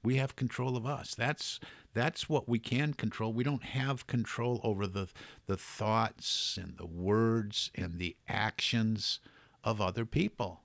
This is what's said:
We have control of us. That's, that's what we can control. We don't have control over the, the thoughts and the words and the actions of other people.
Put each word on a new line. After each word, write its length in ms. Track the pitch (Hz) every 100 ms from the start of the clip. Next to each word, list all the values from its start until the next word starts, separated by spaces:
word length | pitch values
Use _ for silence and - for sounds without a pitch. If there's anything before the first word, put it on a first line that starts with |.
We 100 | 113
have 220 | 131 135 -
control 400 | 131 - 127 127
of 100 | 120
us. 300 | 147 - -
That's, 420 | 120 151 - - - - -
that's 360 | 113 139 - -
what 200 | 147 -
we 120 | 117
can 340 | - 123 151
control. 380 | 143 110 - 113
We 100 | 113
don't 220 | 131 139
have 420 | - 127 135 131 -
control 540 | 120 110 - 120 123
over 240 | 113 98 101
the, 220 | 98 95 - - - -
the 80 | 95
thoughts 1000 | - - 107 110 110 - - - - -
and 220 | 82 -
the 80 | 87
words 840 | 85 92 107 113 113 104 - -
and 240 | - 87 85
the 180 | 90 - -
actions 920 | 98 107 - - 117 110 110 - - - - - _
of 160 | 117 107
other 260 | 95 107 117
people. 540 | 143 202 - 98 78